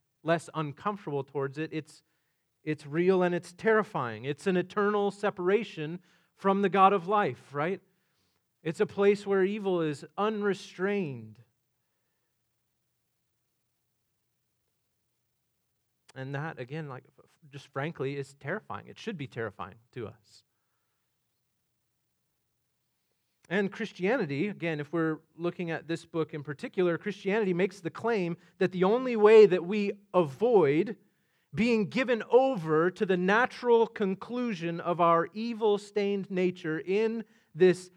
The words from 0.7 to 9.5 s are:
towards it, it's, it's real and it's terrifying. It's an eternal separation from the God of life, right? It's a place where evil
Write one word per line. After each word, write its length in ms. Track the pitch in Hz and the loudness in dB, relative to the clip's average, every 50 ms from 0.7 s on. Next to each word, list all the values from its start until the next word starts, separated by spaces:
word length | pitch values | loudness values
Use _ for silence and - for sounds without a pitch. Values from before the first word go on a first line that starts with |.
| 139 - - 208 208 196 - 160 143 139 135 | -8 -8 -6 -6 -6 -6 -8 -8 -6 -6 -6
towards 340 | - _ 147 135 135 131 147 | -6 _ -6 -6 -6 -6 -8
it, 100 | 160 156 | -10 -8
it's, 320 | - 156 147 - - - _ _ _ _ _ _ _ _ _ _ _ _ _ | -8 -10 -10 -10 -20 -20 _ _ _ _ _ _ _ _ _ _ _ _ _
it's 240 | 156 156 151 - | -8 -8 -8 -8
real 360 | 143 143 165 175 180 190 180 180 | -6 -2 0 2 4 4 4 2
and 100 | 175 175 | 2 0
it's 180 | 170 - - - | -2 -6 -8 -16
terrifying. 720 | - - 220 220 220 202 - - 170 131 117 110 107 117 | -2 0 2 2 2 2 0 -4 -4 -4 -4 -6 -8 -8
It's 220 | 135 147 - - | -8 -8 -4 -4
an 100 | 202 185 | -2 0
eternal 540 | 180 175 180 - 214 202 202 208 208 202 202 | 0 -2 -2 -2 -2 0 0 0 0 0 -2
separation 880 | 196 202 - 202 202 - 180 180 196 233 220 - - 165 151 151 170 185 - _ _ _ _ _ _ | -4 -2 -4 -4 -4 -2 0 2 2 2 0 -2 -8 -10 -10 -10 -10 -12 -14 _ _ _ _ _ _
from 260 | _ - 196 196 196 202 | _ 0 0 2 2 0
the 80 | 190 | 2
God 240 | 165 196 190 196 196 | 4 6 6 6 6
of 140 | 196 170 175 | 4 0 0
life, 340 | 214 208 202 151 123 - - - 135 | 0 0 0 0 -4 -8 -14 -12 -6
right? 300 | 143 147 175 196 - - _ _ _ _ _ _ _ _ _ _ _ _ _ _ _ _ | -4 -4 -4 -4 -8 -10 _ _ _ _ _ _ _ _ _ _ _ _ _ _ _ _
It's 180 | 156 165 - | -8 -2 -2
a 60 | 208 | -2
place 400 | - - 190 202 202 208 202 202 | -2 0 2 4 4 4 4 0
where 180 | 202 196 190 185 | 0 2 2 2
evil 380 | 196 | 0